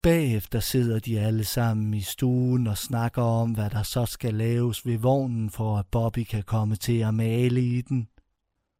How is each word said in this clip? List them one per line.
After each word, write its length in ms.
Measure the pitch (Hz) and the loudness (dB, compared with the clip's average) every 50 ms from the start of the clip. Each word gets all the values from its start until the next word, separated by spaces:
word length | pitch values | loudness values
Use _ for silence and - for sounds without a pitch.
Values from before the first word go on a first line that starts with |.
| - | 4
Bagefter 580 | 170 165 165 156 135 113 107 - - - 117 | 4 4 4 4 2 0 0 -2 -2 -4 -4
sidder 380 | 101 - - 131 123 117 113 110 | -2 0 2 2 2 2 0 -2
de 220 | - - 113 107 | -2 -2 -2 0
alle 240 | 104 110 110 110 107 | 2 2 2 0 -2
sammen 500 | 104 - 123 120 117 113 110 107 107 107 | -2 -2 0 0 2 0 0 0 -2 -2
i 60 | 107 | -2
stuen 680 | 98 - - - - 127 127 127 127 127 123 127 123 | -4 -6 -6 -2 0 0 2 2 2 2 2 2 2
og 120 | 113 104 - | 0 -2 -4
snakker 440 | - - 135 117 117 117 - - 120 | -4 -4 -2 -2 -2 0 0 0 0
om, 300 | 117 117 113 117 117 117 | 2 2 2 0 0 0
hvad 180 | 107 104 104 | -2 -2 -2
der 120 | - 113 101 | -2 -4 -4
så 240 | - - 131 120 | -2 -2 -2 -2
skal 280 | 110 - - - 120 110 | -2 -4 -4 -4 -2 -2
laves 520 | 107 113 117 117 120 120 120 110 - - | 0 0 0 2 2 0 0 -2 -4 -4
ved 120 | 123 117 110 | -4 -2 0
vognen, 520 | 113 127 135 139 135 131 120 113 110 107 | 2 2 2 2 2 -2 -2 -2 -4 -4
for 280 | - - 110 110 107 104 | -4 -4 -2 0 0 -2
at 80 | 95 | -2
Bobby 380 | _ - 120 117 113 107 120 117 | _ 0 0 0 0 -2 -2 -4
kan 180 | - - 110 101 | -2 -4 -6 -4
komme 340 | - - 113 107 104 107 | -2 -2 0 0 0 -2
til 220 | - - - 120 113 | -2 -2 0 0 0
at 160 | 110 110 110 | 2 0 0
male 480 | 110 113 113 113 120 123 123 123 127 123 | 0 0 0 2 2 2 2 2 2 0
i 180 | 120 120 123 | 0 0 -2
den. 280 | 123 - 139 127 117 - _ - _ _ _ _ _ _ _ _ _ _ _ _ | -2 -2 -2 -2 -2 -4 _ -20 _ _ _ _ _ _ _ _ _ _ _ _